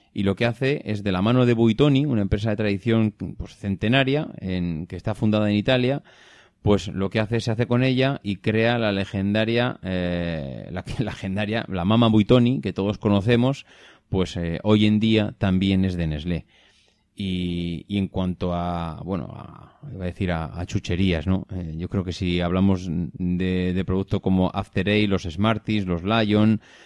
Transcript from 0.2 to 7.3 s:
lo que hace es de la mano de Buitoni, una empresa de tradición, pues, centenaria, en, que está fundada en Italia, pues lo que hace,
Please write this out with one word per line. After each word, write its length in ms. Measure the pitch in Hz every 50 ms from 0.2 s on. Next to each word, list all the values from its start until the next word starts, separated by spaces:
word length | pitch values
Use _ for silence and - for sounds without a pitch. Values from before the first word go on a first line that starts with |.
| 101
lo 120 | 98 95
que 100 | - 117
hace 360 | 117 120 - 131 135 143 - -
es 180 | - 107 101 101
de 80 | 101
la 100 | 92 90
mano 240 | 98 110 127 127 123
de 80 | 120 120
Buitoni, 540 | 113 117 113 107 113 147 147 139 135 147 147
una 160 | 127 107 101
empresa 260 | 95 - 98 107 113
de 60 | 104
tradición, 580 | 104 107 104 101 95 - 117 113 113 110 107 - - 98 - 104 -
pues, 180 | - - -
centenaria, 720 | - - 101 98 - - 107 127 139 135 131 139 147 156 - - -
en, 480 | - 95 92 90 87 87 82 76 90 -
que 80 | 92
está 180 | 87 - 110 104
fundada 380 | - 117 107 107 107 107 104
en 40 | 104
Italia, 460 | 104 101 135 131 127 123 127 139 - - _ - - - - - - - _ _ _ -
pues 240 | 104 101 95 92 104
lo 240 | - 92 98 95
que 80 | - 110
hace, 200 | 107 101